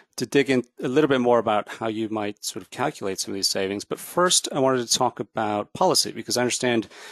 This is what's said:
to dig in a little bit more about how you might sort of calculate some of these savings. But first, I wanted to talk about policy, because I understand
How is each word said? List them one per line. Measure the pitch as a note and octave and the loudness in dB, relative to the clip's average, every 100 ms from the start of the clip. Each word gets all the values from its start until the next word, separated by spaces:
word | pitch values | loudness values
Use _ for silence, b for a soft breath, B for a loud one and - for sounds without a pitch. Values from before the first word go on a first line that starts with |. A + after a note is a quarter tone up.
| B - | B -8
to | B2 | 0
dig | C#3+ C3 | 2 4
in | C3 - - | 2 0 -6
a | C#3+ | -2
little | C3+ D3+ | 2 4
bit | C3 | 4
more | A#2+ A#2 | 4 4
about | A2 G#2 - | 4 0 -2
how | - A2+ | -6 -6
you | A2 G#2+ | -4 -4
might | G#2+ G#2 G#2 | -4 -6 -8
sort | - G2 | -10 -12
of | F#2 | -10
calculate | - C#3+ - G2 F#2+ | -6 -6 -4 -6 -6
some | - | -6
of | |
these | G2 F2+ | -4 -2
savings. | G2+ F#2+ G2+ | -2 -2 -4
But | - - | -6 -10
first, | - F3 F3+ - - | -4 0 2 2 0
I | D#3+ | 2
wanted | C3 B2+ A#2 | 2 2 0
to | - | 0
talk | B2 - | 0 -2
about | A#2 B2 G#2+ G#2 - | -6 -4 -2 -2 -4
policy, | - F#3 C3 - | 0 2 2 0
because | - - B2 | -6 -4 0
I | |
understand | B2 - B2+ A#2 - B B | 0 0 2 0 -2 B B